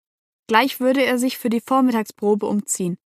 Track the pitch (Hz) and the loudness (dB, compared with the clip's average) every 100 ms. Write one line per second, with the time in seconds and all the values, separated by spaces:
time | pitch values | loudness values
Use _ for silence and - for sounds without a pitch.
0 | _ _ _ _ - 220 269 - 254 269 | _ _ _ _ 0 2 2 0 0 2
1 | 240 247 254 - 240 226 - 269 254 226 | 2 0 -2 -4 -4 -4 0 0 2 0
2 | 208 - 208 208 208 208 - - 180 180 | -4 -4 -2 0 -2 -4 -4 -6 -6 -6